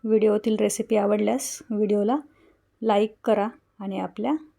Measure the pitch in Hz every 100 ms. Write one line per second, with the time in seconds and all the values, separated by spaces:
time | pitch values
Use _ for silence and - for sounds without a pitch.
0 | 220 214 214 208 220 214 208 - 220 220
1 | 202 208 208 254 - - - 208 208 208
2 | 202 277 - _ _ _ _ _ 220 202
3 | 214 - - 202 208 - _ _ 196 190
4 | 185 185 226 311 311